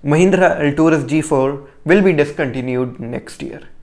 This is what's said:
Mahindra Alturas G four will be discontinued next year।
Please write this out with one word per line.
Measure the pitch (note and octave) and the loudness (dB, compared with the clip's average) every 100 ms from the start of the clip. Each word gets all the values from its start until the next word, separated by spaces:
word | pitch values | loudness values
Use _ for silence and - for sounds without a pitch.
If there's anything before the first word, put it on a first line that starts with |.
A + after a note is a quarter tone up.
| D3 | 0
Mahindra | D3+ F#3 F#3 F3+ D#3 | 2 4 4 2 2
Alturas | D3 C#3+ D#3+ D#3 C3 | -2 2 2 2 0
G | D3+ D3+ | -4 0
four | C#3+ C3+ C#3+ - - D3+ | 0 0 -4 -14 -12 2
will | F#3+ | 4
be | F#3+ D#3 | 4 2
discontinued | C#3+ - C#3+ B2+ B2+ B2+ B2+ B2+ A#2 | 0 -2 -6 -6 -6 -4 -6 -8 -10
next | B2+ - - C#3 | -10 -12 -14 -14
year। | - - - | -14 -18 -20